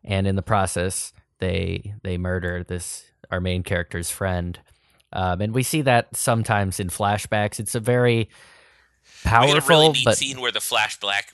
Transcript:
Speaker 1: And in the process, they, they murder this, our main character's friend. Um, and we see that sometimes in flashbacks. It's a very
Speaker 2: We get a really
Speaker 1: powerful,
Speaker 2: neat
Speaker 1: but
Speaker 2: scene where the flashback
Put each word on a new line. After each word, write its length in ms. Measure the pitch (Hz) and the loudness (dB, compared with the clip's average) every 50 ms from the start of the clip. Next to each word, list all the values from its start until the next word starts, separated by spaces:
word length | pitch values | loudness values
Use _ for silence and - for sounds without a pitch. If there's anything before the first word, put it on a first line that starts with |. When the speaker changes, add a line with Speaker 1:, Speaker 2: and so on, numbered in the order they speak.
| - | -6
Speaker 1:
And 220 | - 101 95 98 | -2 -2 0 2
in 100 | 98 95 | 2 0
the 60 | 98 | 0
process, 720 | - - 110 101 95 95 - 87 87 95 92 - - - - _ _ _ _ _ | 0 0 0 0 0 0 -2 -2 -4 -2 -4 -6 -10 -12 -16 _ _ _ _ _
they, 540 | - 92 90 90 90 90 90 - - 101 104 107 | -4 -4 -2 -2 -4 -4 -6 -6 -8 -10 -12 -10
they 140 | - 92 90 | -8 -6 -6
murder 480 | 90 90 90 92 92 87 90 87 90 90 | -4 -4 -4 -4 -4 -4 -4 -6 -6 -8
this, 380 | - 90 87 87 - - - - _ _ _ - - | -8 -10 -10 -10 -12 -14 -14 -18 _ _ _ -8 -6
our 100 | 90 92 | -4 -4
main 200 | 90 92 90 90 | -2 -2 -2 -4
character's 480 | 90 - 95 87 85 - - 87 85 - | -2 -2 -2 -2 -2 -4 -6 -8 -6 -8
friend. 480 | - - 98 95 90 87 87 87 85 - _ _ _ _ _ _ _ _ _ _ | -6 -4 -4 -2 -2 -2 -4 -6 -8 -12 _ _ _ _ _ _ _ _ _ _
Um, 300 | - - 92 90 90 87 | -6 -4 -2 -2 0 -2
and 100 | 104 107 | 0 0
we 100 | 113 131 | 0 0
see 200 | 127 - - 160 | 0 0 -2 0
that 340 | 139 135 123 120 - - - | 2 4 4 4 2 0 -6
sometimes 640 | - - 135 120 113 110 - 110 101 101 95 92 - | -4 0 0 0 0 2 2 2 2 0 0 -2 -4
in 80 | 98 90 | -6 -6
flashbacks. 720 | - - 104 101 104 104 - - 110 104 104 104 - - | -4 -2 0 0 0 0 -2 -2 -2 -2 -2 -2 -4 -6
It's 140 | 107 - - | -6 -6 -6
a 60 | 120 | -2
very 500 | 107 123 123 123 123 123 117 117 110 - _ - - - - - _ _ _ _ _ _ _ _ _ _ - - - | 0 0 2 4 4 4 4 2 0 -2 _ -16 -20 -20 -20 -20 _ _ _ _ _ _ _ _ _ _ -16 -6 0
Speaker 2:
We 40 | - | 4
get 40 | 113 | 6
a 80 | 117 | 6
really 100 | 127 143 147 156 | 6 6 4 4
Speaker 1:
powerful, 320 | 151 - 170 156 156 160 | 6 6 8 8 8 6
Speaker 2:
neat 120 | 143 135 123 | 4 4 2
Speaker 1:
but 100 | 117 107 | 2 2
Speaker 2:
scene 240 | - 143 135 139 127 | 2 0 -4 -6 -4
where 120 | 127 120 | -4 -4
the 80 | 107 110 | -4 -4
flashback 640 | - - 120 113 107 107 - - - 101 98 101 - - | -4 0 0 0 0 0 -4 -6 -4 -2 -2 -2 -2 -6